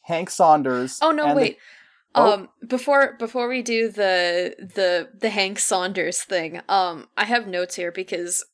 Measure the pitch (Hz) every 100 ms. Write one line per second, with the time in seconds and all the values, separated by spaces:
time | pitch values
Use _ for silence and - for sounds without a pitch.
0 | - 165 185 - 170 151 135 127 127 -
1 | 311 302 302 294 262 - - - _ _
2 | _ - 175 - 92 _ 233 254 240 277
3 | 269 233 233 254 240 254 240 226 226 202
4 | 196 185 175 175 180 - 190 202 185 175
5 | 170 - 226 208 190 202 - 190 180 190
6 | 170 180 - 185 165 170 - 196 180 160
7 | - - 208 240 208 180 180 - 175 170
8 | 185 180 175 175 -